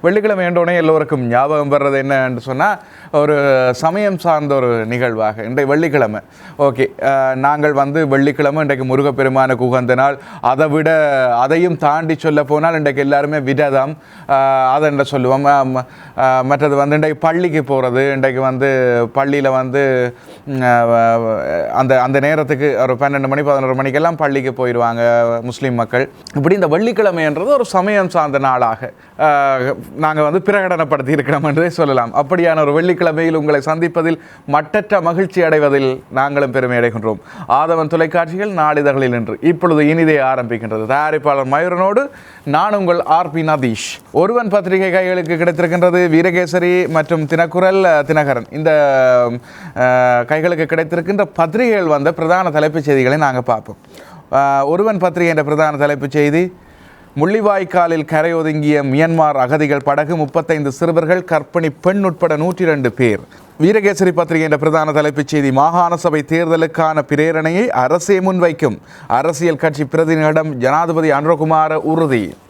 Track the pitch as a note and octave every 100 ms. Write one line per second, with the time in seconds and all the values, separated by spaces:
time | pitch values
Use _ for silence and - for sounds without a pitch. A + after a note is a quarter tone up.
0 | E3+ G#3 G#3+ G3 F3 F3 E3+ F3 D#3+ D#3+
1 | D3 C#3+ A#2+ A#2+ C#3 D3+ C#3+ C#3+ C#3 C3+
2 | C3+ C#3 B2+ A#2+ C3+ C3 F#3+ G3 - -
3 | - D3+ D3 D3 C#3+ C3 B2+ B2 D#3+ F#3+
4 | G#3 F3 F3 D#3 D3 C#3 B2 A#2 A2 A#2+
5 | B2+ A2 G#2+ G#2+ A2 C3 C3+ D3 E3 C#3
6 | A2+ G#2+ - - - - C#3 A#2+ C3 -
7 | C3+ C3+ C3 C3 C#3 D3+ D3+ C#3 C#3 D#3
8 | D3+ C#3 C#3+ C#3 C#3+ D3+ D3 C3+ C3 B2+
9 | C#3+ C3 C3+ C3 C3 B2 B2+ B2+ B2 B2+
10 | C#3 C3+ - - A#2+ C3 D#3 D3+ D#3 D#3+
11 | D3+ C#3 B2+ A#2+ C3+ E3 F3+ D3+ D3 D3+
12 | D#3+ D#3 E3 D3 C3+ D3+ E3 D#3+ D3 C3+
13 | C#3 C#3+ D3 D3+ C3 C#3 D3 C3+ C3+ D#3
14 | - - E3 C#3 C3+ C3+ C3 C#3 D3+ C#3+
15 | C#3 C#3+ B2+ C3+ C#3+ C#3+ C3 B2+ B2+ -
16 | - - C3 C3 C3 C#3 D3 C#3 C#3+ D3+
17 | D#3 D3+ E3 E3+ F3+ D#3 C3 C3+ B2+ C3+
18 | C#3 C3+ C3+ B2+ C3 C3 C#3 C3 B2 A#2+
19 | A#2 C3+ C#3 C#3+ C3+ C3 B2+ C3+ C3+ B2+
20 | B2 A#2+ - - - C3 B2 A#2+ A#2 A#2
21 | A2+ A#2 A2+ G#2+ C2 E2 B1+ D#2 C3 C3
22 | B2+ C#3 C#3+ D#3 C#3 C3+ D3 A2+ C3 B2
23 | C#3 C#3 C3+ C#3 C#3+ C#3 C3 C3 C3+ C#3
24 | E3 D#3+ D3 C#3 C3 A#2+ B2+ A#2+ A#2 A#2
25 | A#2 A#2+ A#2 A#2 A#2+ A#2+ C3+ A#2+ A2+ B2
26 | C3+ - - C#3+ C#3+ G3+ E3 D#3+ A3+ G#3
27 | G#3 E3+ D#3 D3 G#3+ C#4+ A#3 F#3+ G3 G#3
28 | F#3 F3 D3+ C3+ C3+ B2+ A#2 A2+ B2+ -
29 | - - D#3 C#3+ C#3 C3+ B2+ B2+ - -
30 | D#3 D#3 D3+ F3+ F#3 G3+ F#3 E3+ D3+ C#3+
31 | B2+ D#3 B2+ D3 C3+ C#3+ E3+ E3+ D3 C3
32 | A#2 - C#3+ F3+ E3+ D#3+ D3 D3+ F3+ F3
33 | E3+ D#3 E3 D#3+ D3 C#3+ C#3 D#3+ E3+ E3+
34 | E3 E3 - - - C#3+ D3+ G#3+ G#3 G3+
35 | E3 E3+ F#3 F#3 E3 D3+ D3 C#3 C3+ C3
36 | - B2+ C#3 C#3+ C3+ C3 B2+ B2 A#2 A2
37 | A2+ G#2 - - D#3+ C3 D#3+ E3 D#3 E3
38 | E3 E3+ E3 F#3 G#3 F#3 D3+ D3+ C#3+ C3+
39 | C3 A#2+ A2 A#2 D#3+ E3+ F3+ D3+ D3 E3
40 | D#3+ D3 C3 C3 A#2 A#2 A2 G#2+ A2 C3+
41 | D3+ D3+ D3 C#3 C3 C#3+ F3+ F3 F#3+ G#3
42 | C#4+ - - - - D3+ G3+ G#3 F3+ F3
43 | - D#3+ F3 D#3+ D#3 D3+ B2+ G#2+ - -
44 | - - F#3+ A#3+ A3+ G3+ F#3 F#3+ F#3+ F#3
45 | F#3 F#3 D#3+ E3 E3+ D#3+ F3 F3 F3+ F3+
46 | F3 D#3+ F3+ F3 E3+ F3+ F3 F3+ F3 D#3+
47 | D3+ E3 D3 D#3+ E3+ F3 F#3 F#3+ F#3 D#3
48 | C#3+ D#3 C#3+ B2 - D3 D#3 D3+ C#3+ C3+
49 | B2+ B2 A#2+ A#2+ - - F3 B2+ B2+ B2+
50 | B2+ A#2+ A#2+ D#3 E3+ E3+ D#3 D#3+ D#3 E3+
51 | E3 G3+ G3 - E3 E3 B3 G#3 E3+ D3
52 | C#3+ E3 D#3+ F3+ F3+ D3+ D3+ D#3+ C#3+ C#3
53 | B2+ D3 C#3+ B2+ A2+ A2 - G2+ - -
54 | - - - C#3 C#3 C#3 C#3 F3 G#3+ G3+
55 | F3+ E3+ E3+ D#3 C#3+ D3+ D#3 D3 D3 C#3+
56 | C#3 D3+ D3 D#3 F3+ F3+ - - - -
57 | - C#3 E3 G#3+ G#3 G3 F#3 F#3 E3+ E3
58 | D3 D#3 E3 E3 D#3+ D3+ D3 D3+ C#3 C3+
59 | E3 E3 D3+ C#3 B2+ D3+ D3+ C#3+ C#3+ C#3+
60 | D3+ E3+ C#3+ E3 D#3 D#3 C#3 C3+ E3+ E3
61 | D#3+ F3+ F3+ D#3 - F3 D#3+ - F3+ G3+
62 | G3 D#3 E3 D3+ E3+ F3+ F3 D3 B2+ -
63 | B2 G2+ - - - - D#3+ G#3+ G3+ F3
64 | F#3 E3+ E3 E3 D#3+ D3+ D3+ D#3+ D#3 D3
65 | D3+ C#3+ C#3 D3+ C#3 C3 D3+ F3 F3 E3+
66 | F3+ D3+ C#3 E3 E3 D#3+ D#3+ D#3+ D#3+ D#3
67 | C3 D3 D#3+ D#3+ D#3+ F3+ A#3+ B2 B2+ E3+
68 | F3+ F#3+ F#3+ F#3 E3+ C#3+ C#3 G2+ - -
69 | - A#2+ D#3 D3 E3+ D3+ D#3+ C#3+ D3 D#3+
70 | D#3+ D#3+ D#3 D#3 D#3 C3 B2+ D3+ E3+ D#3+
71 | D#3+ C#3 D3+ D#3 D#3 D#3 D#3 D#3 D3+ D#3+
72 | D#3 B2 F2+ -